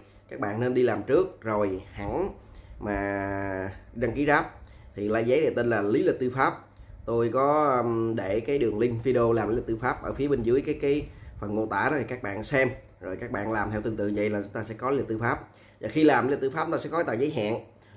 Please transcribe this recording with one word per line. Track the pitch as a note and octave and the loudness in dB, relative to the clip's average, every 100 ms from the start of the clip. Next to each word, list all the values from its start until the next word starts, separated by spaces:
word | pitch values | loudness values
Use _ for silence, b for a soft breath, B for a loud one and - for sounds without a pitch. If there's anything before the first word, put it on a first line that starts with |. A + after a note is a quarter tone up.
| B B - | B B -16
các | C3 | -6
bạn | G#2 A2 | -4 0
nên | B2 | 2
đi | B2+ | 4
làm | A#2+ G2+ | 4 2
trước | G2+ D3 F#3 - | 2 2 2 -2
rồi | A2 G#2 G2+ F#2 F#2 | -2 0 0 -2 -8
hẳn | - G2+ C3 G3 - B B B - | -8 -6 -4 -4 -6 B B B -10
mà | G#2 G2+ G2+ G2+ G2 G2 G2 F#2+ F#2+ G2 - | -4 -2 -2 -4 -4 -4 -4 -4 -6 -10 -14
đăng | A#2 A#2+ | -4 -4
ký | A2+ D3 | 0 2
Grab. | D3 E3 - B B B - | 2 0 -8 B B B -6
Thì | G#2 | 0
là | A2+ | 0
giấy | A#2 C#3 | 4 4
này | D#3+ A#2+ | 4 2
tên | A#2 | 2
là | A2 | 2
lý | G2+ A#2+ | 2 4
lịch | F#3 - | 2 2
tư | B2+ B2+ | 0 2
pháp. | D3+ - - b b b - | 0 0 -12 b b b -4
Tôi | A#2 A#2 | 0 2
có, | B2 C#3 D3+ D3 B2 | 2 4 4 4 2
um, | A#2+ A2+ A2+ A2+ | 2 2 0 0
để | F#2+ G#2+ | 0 -2
cái | B2+ C#3+ | 0 2
đường | A#2 G#2 | 2 2
link | A#2+ A#2 | 0 0
video | C3 B2 A#2 | 0 2 4
làm | A2+ G#2 | 2 2
lý | A#2+ | -2
lịch | A#2 | -2
tư | A2+ | -2
pháp | B2 - | -2 -4
ở | F2+ | -6
phía | A2 C#3+ | -4 0
bên | C3 | 2
dưới | A2+ C3 | 4 2
cái, | D3+ - | 2 -2
cái | C#3+ D3 C#3+ B B - | 0 0 -2 B B -10
phần | G#2 G#2 | -4 -2
mô | G#2+ | 0
tả | G2 A#2+ | 0 2
đó, | D3 | 0
thì | A2+ | -2
các | B2 | -6
bạn | G2+ F#2+ | -6 -8
xem | - C#3 B2+ - - - | -2 2 2 0 -12 -14
rồi | F#2 F#2 | -10 -8
các | A#2 | -6
bạn | G2+ G#2 | -4 -2
làm | A2 G#2 | -2 -2
theo | G#2+ | -2
tương | A2+ G#2+ | -4 -2
tự | G#2 G#2 | -2 0
vậy | G#2+ | 0
là | G#2 | -2
chúng | G2+ | -4
ta | A#2 | -8
sẽ | G#2 G#2+ | -10 -6
có | B2 | -2
lý | C#3 | -2
lịch | - | -2
tư | A2 | -2
pháp. | A#2 D3 - B B B | 0 -2 -6 B B B
Và | A2 | -4
khi | D#3 | 4
làm | D3+ B2+ B2 | 6 6 4
lý | |
lịch | C#3 | 0
tư | C3 | -2
pháp, | C3+ | -2
chúng | - | -2
ta | C#3+ | -2
sẽ | - | -2
có | D#3+ | -2
tờ | D3+ | 0
giấy | A2+ D3 D3 | 0 0 0
hẹn, | G#2 A#2 - - B | 0 -2 -6 -18 B